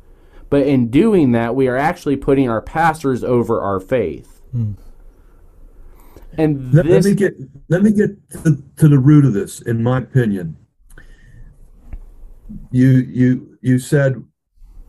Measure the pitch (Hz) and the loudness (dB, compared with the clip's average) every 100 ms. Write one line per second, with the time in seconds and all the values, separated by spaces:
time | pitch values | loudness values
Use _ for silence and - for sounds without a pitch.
0 | - - _ - - 143 139 135 117 131 | -20 -20 _ -18 -4 0 2 0 2 2
1 | 226 196 135 117 117 127 131 123 151 175 | 2 2 2 0 -2 -2 -2 0 -4 -4
2 | 151 139 139 139 127 113 - 160 165 156 | -6 -4 0 0 0 -4 -6 -2 -2 -2
3 | 139 123 104 123 113 113 98 98 - 127 | -4 -4 -2 -2 0 -2 -2 -6 -4 -4
4 | 90 67 - - - 120 110 98 - - | -4 -8 -16 -20 -12 -8 -8 -8 -18 -20
5 | - _ - - - - - - - - | -20 _ -20 -20 -20 -20 -20 -20 -20 -20
6 | - - - 156 156 139 127 143 143 190 | -20 -20 -14 -2 -2 -2 0 2 4 2
7 | 196 190 190 - - - - 170 208 208 | 2 0 -2 -4 -18 -16 -4 0 2 2
8 | 202 - _ - 160 139 - - 156 143 | 0 -4 _ -6 -2 -2 -4 2 4 4
9 | 127 151 139 101 92 - - 117 117 131 | 6 6 4 0 -6 -10 -6 -4 -2 -2
10 | 117 131 117 98 82 78 _ _ _ - | -2 -2 0 -4 -8 -14 _ _ _ -20
11 | - - - - - - - - - - | -20 -20 -20 -20 -20 -20 -20 -20 -20 -20
12 | - - - - - - - 127 131 131 | -20 -20 -20 -20 -20 -18 -6 0 4 2
13 | 127 123 127 127 - _ 127 127 - 147 | 0 0 0 0 -6 _ -2 -2 0 -2
14 | 139 117 - _ _ _ - - | 0 -4 -12 _ _ _ -20 -20